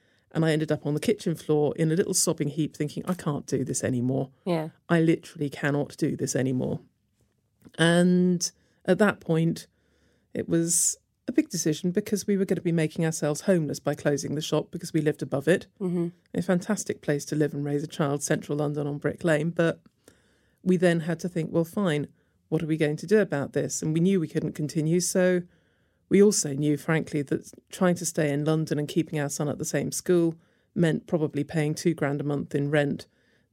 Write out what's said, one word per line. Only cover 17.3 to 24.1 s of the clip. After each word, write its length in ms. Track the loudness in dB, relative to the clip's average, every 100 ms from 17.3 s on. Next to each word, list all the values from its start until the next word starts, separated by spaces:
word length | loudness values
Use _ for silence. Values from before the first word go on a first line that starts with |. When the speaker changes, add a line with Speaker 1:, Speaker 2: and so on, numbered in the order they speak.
| 0
Speaker 1:
live 180 | 0
and 100 | 0
raise 200 | -2 -2
a 40 | -4
child, 340 | -2 0 0
central 360 | -2 -2 -2 -2
London 300 | -2 -2 -4
on 100 | -4
Brick 260 | -4 -2
Lane. 260 | 2 2 0
But 280 | 2 0 0 _ _ _ _ _ _ _ _
we 120 | 0 4
then 240 | 4 2
had 180 | 0 -4
to 80 | -4
think, 220 | -4 -2
"Well, 120 | -2
fine, 440 | -2 -2 0 0 -2 _ _ _ -4
what 120 | -2
are 60 | 0
we 100 | 0
going 200 | 0 -2
to 100 | 2
do 120 | 2
about 340 | 2 -2 -2
this?" 280 | -2 -4 -4
And 120 | -2
we 60 | 2
knew 180 | 4